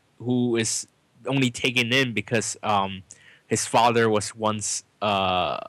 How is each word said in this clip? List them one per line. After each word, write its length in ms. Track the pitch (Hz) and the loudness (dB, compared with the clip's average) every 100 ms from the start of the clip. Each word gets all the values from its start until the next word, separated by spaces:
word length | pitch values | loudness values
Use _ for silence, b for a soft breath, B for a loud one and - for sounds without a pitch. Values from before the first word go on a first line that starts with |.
| _ - | _ -10
who 380 | 117 123 123 117 | -2 0 2 0
is 300 | 110 - - _ _ _ 120 | 0 -4 -8 _ _ _ -4
only 240 | 135 131 | 0 0
taken 420 | 120 135 123 120 | 0 -2 0 0
in 200 | 127 131 | 2 0
because, 440 | 107 - 117 104 - | -2 -4 -2 -2 -4
um, 400 | 107 101 98 95 - B B B _ | -2 0 0 -6 -16 B B B _
his 200 | 110 - | -4 0
father 420 | 123 117 117 113 | 4 4 4 4
was 260 | 107 - | 2 -2
once, 500 | 113 107 107 110 - - _ | -4 -2 -2 -4 -6 -10 _
uh, 560 | 104 101 95 90 85 - | -2 0 0 0 0 -4